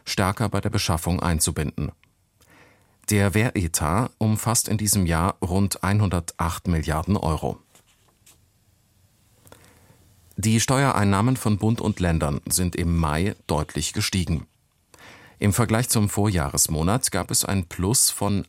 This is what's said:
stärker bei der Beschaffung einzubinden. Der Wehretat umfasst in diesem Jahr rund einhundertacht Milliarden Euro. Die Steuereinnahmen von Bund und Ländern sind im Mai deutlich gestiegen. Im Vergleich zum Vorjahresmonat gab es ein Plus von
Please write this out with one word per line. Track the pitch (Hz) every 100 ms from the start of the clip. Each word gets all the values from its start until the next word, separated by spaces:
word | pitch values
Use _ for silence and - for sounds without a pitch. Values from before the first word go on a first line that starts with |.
stärker | - - 95 98 104
bei | 98
der | 101
Beschaffung | 98 - 80 85 90
einzubinden. | 87 82 - - 73 - 73 - _ _ _ _ _ - - _ _ _ -
Der | 104 101
Wehretat | 104 120 104 85 - 76 92 127 -
umfasst | 107 107 117 113 -
in | 104
diesem | 104 101
Jahr | 85 80 92 -
rund | 87 92 98 -
einhundertacht | 92 107 101 87 85 - 82 - -
Milliarden | 82 80 78 78 101
Euro. | 78 76 69 - _ - _ _ _ _ - _ _ _ _ _ _ _ _ _ _ _ - - - _ _ _ _ _ _
Die | - 104 113
Steuereinnahmen | 110 135 139 - 101 98 117 131
von | 110 104
Bund | 110 117
und | 107 -
Ländern | 90 82 76 71 -
sind | - 90
im | - 85 85
Mai | 78 76 98 -
deutlich | - 78 - 73 -
gestiegen. | - - 95 87 78 - _ _ _ _ - - - - -
Im | 104
Vergleich | 98 104 110 131
zum | 113 104
Vorjahresmonat | - 104 90 69 76 - 78 85 113 -
gab | 95 87
es | -
ein | - 98
Plus | 87 - 90 127 -
von | - 101 101